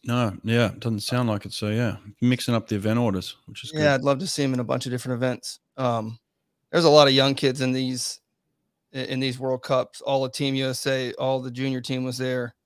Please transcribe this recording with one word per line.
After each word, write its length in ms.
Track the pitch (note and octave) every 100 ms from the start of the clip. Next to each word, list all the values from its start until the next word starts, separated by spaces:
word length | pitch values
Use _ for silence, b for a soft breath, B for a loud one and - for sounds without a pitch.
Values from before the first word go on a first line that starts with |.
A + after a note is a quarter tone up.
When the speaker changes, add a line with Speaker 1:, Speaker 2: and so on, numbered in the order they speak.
Speaker 1:
No, 320 | - B2 A#2 F#2+
yeah, 240 | G#2+ A#2 A2+
it 80 | -
doesn't 200 | A#2+ G#2+
sound 280 | - B2 A#2+
like 180 | G#2 G2
it. 60 |
So, 160 | - G#2
yeah, 280 | G#2+ A#2+ G2 G#2 -
mixing 340 | B2 B2+ -
up 140 | A#2 -
the 60 |
event 240 | G#2+ G#2 A2+
orders, 380 | A#2+ F#2+ F2 - -
which 180 | G#2
is 60 | -
good. 100 | D#3
Speaker 2:
Yeah, 120 | D3+
I'd 80 | C3+
love 160 | C#3 C3+
to 80 | F#3
see 160 | -
him 120 | C#3
in 60 | B2+
a 40 |
bunch 220 | A#2 B2+ B2
of 60 |
different 240 | B2 B2+ A#2+
events. 440 | B2+ B2 - - _ -
Um, 420 | B2+ A#2 A2 A2+ _ _ _ _ _
there's 140 | F3
a 60 | E3
lot 180 | D3+ C#3+
of 60 |
young 200 | C3+ C3+
kids 260 | C#3 C#3 C3
in 120 | B2+
these, 480 | C3 B2+ B2+ - - _ _ _ _ _ _ _
in 280 | C3+ B2+ C3
these 180 | C3 B2+
World 240 | C3 B2+
Cups. 380 | - C3 B2 -
All 220 | - C3+
the 80 | C3
Team 260 | - C#3 C3+
U 120 | C3
S 180 | B2 C#3
A, 260 | C3+ B2
all 260 | - C3 C3
the 100 | B2+
junior 300 | A#2+ C3+ B2+
team 240 | B2 C3
was 140 | B2+ A#2+
there. 360 | B2+ B2+ A#2+ _